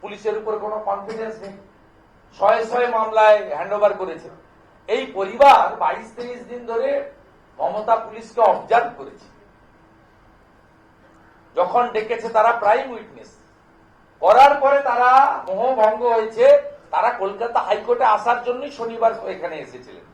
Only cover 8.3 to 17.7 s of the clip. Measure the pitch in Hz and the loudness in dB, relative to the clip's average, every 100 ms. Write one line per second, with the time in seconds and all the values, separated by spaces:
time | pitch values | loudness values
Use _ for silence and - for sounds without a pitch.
8.3 | - 214 175 - 233 - - 135 - - | 2 2 2 0 0 0 -10 -18 -20 -20
9.3 | _ _ _ _ _ _ _ _ _ _ | _ _ _ _ _ _ _ _ _ _
10.3 | _ _ _ _ _ _ _ _ _ _ | _ _ _ _ _ _ _ _ _ _
11.3 | _ _ - - 226 240 220 220 240 226 | _ _ -4 0 0 0 -4 -6 -6 -2
12.3 | 226 220 233 208 233 269 233 214 123 107 | 0 2 2 2 2 0 -12 -16 -20 -20
13.3 | - _ _ _ _ _ _ _ _ 165 | -20 _ _ _ _ _ _ _ _ 2
14.3 | 233 277 285 269 277 277 240 247 247 - | 8 8 6 2 2 0 2 4 6 4
15.3 | - - 190 240 254 214 220 240 226 220 | 0 -6 -4 -2 2 2 2 0 0 -2
16.3 | 226 262 285 - - - - 233 240 196 | 2 6 6 4 -16 -8 -2 -2 -2 -6
17.3 | 202 233 233 - | -6 -4 -4 -2